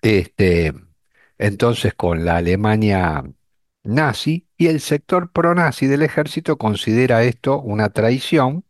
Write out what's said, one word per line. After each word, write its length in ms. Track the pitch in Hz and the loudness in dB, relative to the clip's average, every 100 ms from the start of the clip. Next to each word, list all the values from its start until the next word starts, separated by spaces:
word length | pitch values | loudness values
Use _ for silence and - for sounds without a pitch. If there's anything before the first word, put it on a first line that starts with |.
este, 720 | 110 104 87 _ 98 87 80 - - _ _ _ _ _ | 4 2 0 _ 2 2 0 -4 -16 _ _ _ _ _
entonces 560 | 104 101 120 117 98 - | -4 0 0 2 -2 -2
con 300 | 87 85 85 | -2 -2 0
la 120 | 85 | 0
Alemania 840 | 87 92 107 107 107 95 87 76 65 - _ _ _ _ | 0 0 0 2 2 2 0 -4 -8 -18 _ _ _ _
nazi, 640 | - 120 156 - - 165 _ _ | -4 0 0 -2 -4 -4 _ _
y 100 | 165 | 0
el 140 | 156 | 0
sector 500 | - 147 _ 180 175 | -2 -4 _ -2 -2
pronazi 560 | - 170 175 165 - 135 | -2 0 2 0 0 0
del 160 | 139 | 2
ejército 540 | 151 - 151 - 165 147 | 0 -2 -4 -6 -4 -2
considera 680 | 113 101 - 110 127 117 | -2 -4 -2 0 2 2
esto 380 | 120 117 - 143 | 2 0 -2 -4
una 280 | 131 104 107 | -2 -2 -2
traición 760 | - 110 127 - 165 131 156 - | 0 0 0 0 0 0 -2 -12